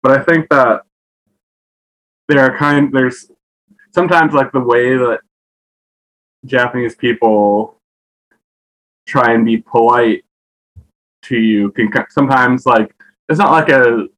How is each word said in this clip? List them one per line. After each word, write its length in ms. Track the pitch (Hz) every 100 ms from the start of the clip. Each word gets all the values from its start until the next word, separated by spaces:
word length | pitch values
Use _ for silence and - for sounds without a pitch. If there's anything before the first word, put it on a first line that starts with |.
But 160 | 131 135
I 40 |
think 260 | 151 165 156
that 320 | 143 123 107 _ _ _ _ _ _ _ _ _ _ _ _ _ _ -
there 120 | 147
are 160 | 131 -
kind, 360 | 147 143 143
there's 380 | 135 127 - - _ _ _ _ _ _
sometimes, 380 | - 180 170 156
like, 200 | 147 135
the 80 | 135
way 360 | 120 120 123 131
that 240 | 123 113 _ _ _ _ _ _ _ _ _ _ _ _
Japanese 500 | 127 131 123 123 117
people 840 | - 123 113 113 107 104 104 110 _ _ _ _ _ _ _ _ _ _ _ _ _ -
try 260 | 135 117
and 120 | 113
be 140 | 113 110
polite 680 | - 120 117 120 113 107 _ _ _ _ _ - _ _ _ _
to 140 | - 123
you 320 | 110 104 101
can 180 | - 107
ki-, 100 | 120 -
sometimes, 560 | - 135 131 123 127 -
like, 280 | 113 107 _ _ _ -
it's 100 | 156
not 140 | 196
like 160 | 160 156
a 380 | 139 123 117 -